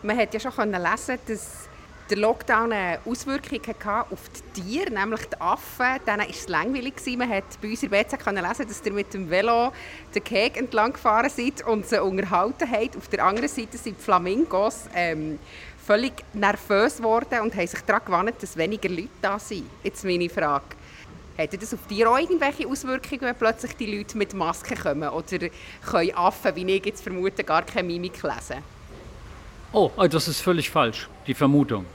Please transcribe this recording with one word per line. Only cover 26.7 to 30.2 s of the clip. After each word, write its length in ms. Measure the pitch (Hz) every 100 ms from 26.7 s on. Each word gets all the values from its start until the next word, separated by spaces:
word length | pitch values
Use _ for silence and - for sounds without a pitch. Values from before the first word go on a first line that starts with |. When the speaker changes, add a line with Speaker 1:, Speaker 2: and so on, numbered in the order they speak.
Speaker 1:
ich 120 | 196 196
jetzt 180 | 214
vermute, 400 | - 185 185 -
gar 200 | - 160
keine 220 | 170 233 180
Mimik 380 | 170 180 -
lesen? 400 | 160 117 - 127 147 - - - - - - - - - -
Speaker 2:
Oh, 180 | 214 165 -
äh, 100 | 180
das 220 | 156